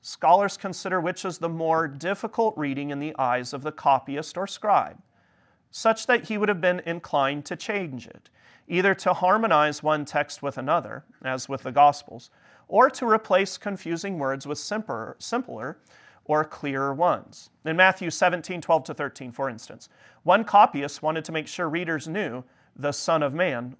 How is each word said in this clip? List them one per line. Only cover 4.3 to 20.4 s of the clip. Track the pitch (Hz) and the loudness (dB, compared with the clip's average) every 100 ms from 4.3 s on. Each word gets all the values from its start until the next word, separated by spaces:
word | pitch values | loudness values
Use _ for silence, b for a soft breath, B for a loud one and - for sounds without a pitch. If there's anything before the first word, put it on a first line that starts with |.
| - | -6
or | 196 | -8
scribe, | - 208 175 78 - _ _ _ _ _ _ _ | -4 2 2 2 -6 _ _ _ _ _ _ _
such | - 226 220 - | -2 0 0 2
that | 240 - | 0 0
he | 214 | -2
would | 208 | 0
have | 185 | 2
been | 180 180 170 | 0 0 -4
inclined | 170 - 147 135 147 143 | -8 -2 0 0 -2 -8
to | 170 | -10
change | - 202 175 127 - | -6 -6 -6 -10 -14
it, | - _ b b b b | -20 _ b b b b
either | 170 196 185 | 2 2 2
to | 190 | 0
harmonize | 170 185 214 226 156 151 147 | 2 4 4 4 4 4 0
one | 151 151 143 | 0 0 0
text | 147 147 - | -2 -2 -4
with | 165 131 | -8 -4
another, | 131 165 107 117 - _ | 0 0 -2 -10 -16 _
as | 131 131 - | -6 -6 -6
with | 135 | -8
the | 135 | 0
Gospels, | 127 147 139 - 120 - b b b b | 6 6 6 -6 -20 -20 b b b b
or | 196 262 | 4 4
to | - 240 | 4 2
replace | 220 220 190 196 - | 2 4 2 2 -4
confusing | 208 190 165 170 196 175 | -8 -8 -6 -6 -4 -4
words | 135 135 143 | -2 -4 -6
with | 147 | -8
simpler, | - 214 214 120 110 - | -6 -6 -4 -6 -8 -12
simpler | - 226 127 117 123 175 b b b b - | -6 -6 -6 -8 -10 -12 b b b b 0
or | 151 | 0
clearer | 156 - 147 135 139 | 0 -4 -4 -2 -2
ones. | 135 170 117 - - - _ 156 | 0 2 0 -4 -20 -20 _ -2
In | 165 | 4
Matthew | 185 185 175 | 4 4 -4
seventeen, | - 185 175 160 180 | 2 2 2 -6 -6
twelve | - 160 | 0 0
to | - | 0
thirteen, | 147 139 - 127 | -8 -8 -8 -12
for | 117 135 | -6 -6
instance, | 113 - - - b b b | -6 -14 -18 -20 b b b
one | 160 196 | 2 2